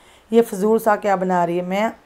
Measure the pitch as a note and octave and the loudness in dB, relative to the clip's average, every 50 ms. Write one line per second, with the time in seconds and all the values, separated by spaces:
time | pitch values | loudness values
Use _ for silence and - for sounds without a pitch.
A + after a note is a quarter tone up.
0 | _ - - _ _ _ A3 A#3 A#3 - G#3+ F#3 G3+ G#3+ A3+ A3 A3 A3 G#3 G3+ | _ -20 -20 _ _ _ 2 2 2 2 -2 -2 0 0 0 2 2 0 0 0
1 | G#3+ G#3 F#3+ F3+ F#3+ F#3 F#3 F3 F3 E3+ E3+ F3+ F3+ F3+ F#3 G3+ A3 A3+ - - | 0 -2 -2 0 0 0 0 0 0 0 -2 -4 -4 -4 -4 -4 -4 -4 -6 -10
2 | _ | _